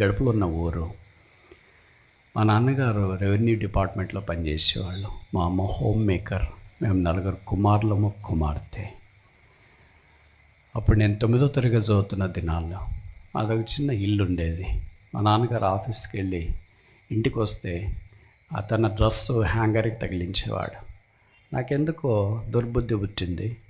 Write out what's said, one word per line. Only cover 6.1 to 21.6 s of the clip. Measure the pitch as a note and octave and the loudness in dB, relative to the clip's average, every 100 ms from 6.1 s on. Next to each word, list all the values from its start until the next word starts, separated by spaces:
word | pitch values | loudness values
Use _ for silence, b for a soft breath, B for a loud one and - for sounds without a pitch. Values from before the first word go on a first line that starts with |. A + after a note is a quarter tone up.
| F2+ - F#2+ - - - - | 0 -2 -4 -4 -6 -18 -6
మేము | A2 F#2+ | 0 2
నలుగురు | E2+ F2+ F#2+ F#2 - | 2 0 -2 -6 -4
కుమారులము, | G2 G2+ G#2 A2 G2+ G#2 - - | 0 4 4 4 2 0 -2 -4
కుమార్తె. | E2 D2+ D2 - - G2 - - _ _ _ b b b b b b b b b b _ _ _ A2+ | -2 0 -2 -8 -12 -12 -14 -20 _ _ _ b b b b b b b b b b _ _ _ -2
అప్పుడు | A2 A2 | 2 4
నేను | G#2 G#2 | 4 4
తొమ్మిదో | A2+ B2 C#3 | 2 4 4
తరగతి | C3 A#2+ A2+ | 2 4 4
చదువుతున్న | G#2 G2+ G2 G2 F#2 | 4 2 2 -2 -2
దినాల్లో | F2+ E2 E2+ E2 F#2 - - - - - C3 | -2 -2 -2 -2 -6 -6 -8 -10 -18 -8 -4
అదొక | A2 A2 | -2 -2
చిన్న | A2 - C#3+ | -2 -2 -2
ఇల్లు | A2 G2+ G2+ | 0 0 2
ఉండేది. | F#2 F2 E2 E2 F#2 - - - - A2+ | 2 0 -2 -4 -2 -4 -4 -14 -10 0
మా | |
నాన్నగారు | G#2 A2 A#2 A#2 G2 | 2 4 2 0 0
ఆఫీస్కి | G2 A#2 G#2+ - G#2 | 0 -2 -2 -2 -2
వెళ్ళి | F#2+ F2 E2 - - b b b b | -4 -4 -4 -6 -6 b b b b
ఇంటికి | A2 A2+ A#2 | -2 0 0
వస్తే | G#2+ - F2+ E2+ G2+ - - b b b - - | -2 -2 -4 -6 -4 -8 -10 b b b -10 -8
ఆ | |
తన | G#2 A2+ A2 | -2 0 2
డ్రెస్ | G2+ A2 - - | 4 4 4 4
హ్యాంగర్కి | A#2 G#2+ A2+ A2 A2 A2+ - | 2 2 2 2 2 0 -4
తగిలించేవాడు. | E2+ F2+ F2 F#2+ A2 G2+ - - - - _ b b b - | -6 -4 -4 -4 -4 -4 -6 -10 -18 -20 _ b b b -8
నాకెందుకో | B2+ | -6